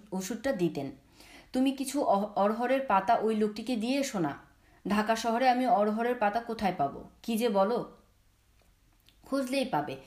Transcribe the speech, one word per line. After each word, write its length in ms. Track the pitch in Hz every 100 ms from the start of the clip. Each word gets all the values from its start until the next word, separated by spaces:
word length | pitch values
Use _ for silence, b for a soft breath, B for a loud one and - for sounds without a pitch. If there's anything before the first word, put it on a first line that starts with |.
| -
ওষুধটা 400 | 185 185 220 277
দিতেন।" 360 | 214 170 147 135 - B B B B B
"তুমি 200 | 254 269
কিছু 260 | 269 262 285
অহ-, 300 | 254 196 208 -
অরহরের 460 | 202 220 247 269
পাতা 320 | 269 196 190 233
ওই 180 | 214 214
লোকটিকে 400 | 214 208 220 240
দিয়ে 220 | 226 277
এসো 200 | 269 202
না। 140 | 151 135 - _ b b 180
ঢাকা 300 | 208 214 220
শহরে 300 | 233 226 262
আমি 160 | 247 254
অরহরের 480 | 190 214 214 240 247
পাতা 240 | 208 226
কোথায় 360 | 226 220 196 175
পাবো? 240 | 139 - - -
কি 100 | - 220
যে 120 | 240
বলো!" 300 | 196 196 233 - - _ _ _ _ _ _ _ _ _ _ _ _
"খুঁজলেই 420 | - 277 247 269 247
পাবে, 300 | 151 135 135